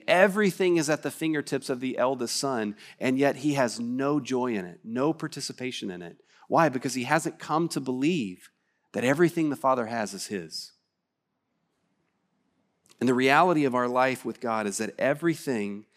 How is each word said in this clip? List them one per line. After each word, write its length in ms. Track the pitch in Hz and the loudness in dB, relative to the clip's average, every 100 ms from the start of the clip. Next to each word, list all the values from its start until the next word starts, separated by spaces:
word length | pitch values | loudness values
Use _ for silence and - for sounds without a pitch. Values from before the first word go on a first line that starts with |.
| - | 2
Everything 720 | 170 202 196 202 - 185 170 | 6 6 4 2 2 2 2
is 120 | 147 | 2
at 140 | 147 | 0
the 80 | 147 | -2
fingertips 580 | - 160 151 139 135 - | -4 -2 -2 -2 -4 -4
of 120 | 127 | -4
the 160 | 127 - | -4 0
eldest 400 | 127 131 117 - | 0 0 -4 -4
son, 400 | 139 120 104 101 - - | -2 -2 -4 -6 -16 -4
and 180 | 127 131 | 0 2
yet 160 | 139 131 | 2 2
he 200 | 147 139 | 0 2
has 260 | 120 107 | 0 -2
no 400 | 120 127 139 147 | -4 -2 0 -2
joy 340 | 120 127 123 107 | -2 -2 -2 -2
in 80 | |
it, 160 | 90 85 110 | -6 -12 -8
no 260 | 120 147 | -2 -2
participation 800 | 156 156 143 - - 127 - 104 | -2 -6 -8 -10 -8 -10 -8 -8
in 100 | 87 | -8
it. 220 | 85 - _ _ - | -12 -16 _ _ 0
Why? 220 | 135 156 | 2 2
Because 240 | 127 135 | 0 -4
he 100 | 127 | -4
hasn't 340 | 123 156 165 - | 0 0 -2 -8
come 300 | - 156 170 | -2 0 0
to 140 | 156 | -2
believe 680 | 131 127 147 180 101 90 - _ _ _ _ | -4 -2 0 0 -4 -8 -20 _ _ _ _
that 100 | 104 | -2
everything 460 | 123 143 170 170 156 | 0 4 4 2 -2
the 80 | 135 | 0
Father 300 | 135 127 110 | 0 0 -2
has 260 | 117 101 | -4 -6
is 140 | 95 - | -8 -8
his. 440 | 101 80 - - _ _ _ _ _ _ _ _ _ _ _ _ _ _ _ _ _ _ _ _ _ _ - | -8 -8 -12 -14 _ _ _ _ _ _ _ _ _ _ _ _ _ _ _ _ _ _ _ _ _ _ -2
And 80 | 123 | 0
the 40 | |
reality 520 | 123 131 147 180 156 139 | 4 6 6 6 4 2
of 100 | 123 | 2
our 140 | 123 | 2
life 340 | 127 131 123 | 2 2 0
with 160 | 120 107 | -6 -6
God 280 | 120 110 104 | -4 -2 -2
is 100 | 98 | -4
that 180 | 107 - | -6 0
everything 880 | 131 147 170 156 143 117 101 101 - | 0 0 -2 -2 -4 -4 -4 -8 -14